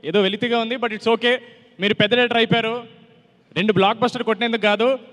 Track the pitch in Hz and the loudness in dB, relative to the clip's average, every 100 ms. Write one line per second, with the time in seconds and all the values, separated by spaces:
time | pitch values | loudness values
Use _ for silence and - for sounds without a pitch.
0 | 143 190 190 208 240 233 226 247 233 214 | 0 0 0 -2 -2 -2 -2 -4 -4 -4
1 | 226 226 240 247 - - _ - 196 - | -2 0 0 -2 -6 -20 _ -4 -2 0
2 | 208 240 240 233 226 233 226 240 233 - | 2 2 2 0 2 0 0 -6 -10 -20
3 | - _ _ _ _ 156 214 190 190 220 | -20 _ _ _ _ -2 0 2 2 2
4 | 240 240 226 214 233 226 208 208 240 262 | -2 -2 -4 -2 -2 0 0 2 0 0
5 | - | -8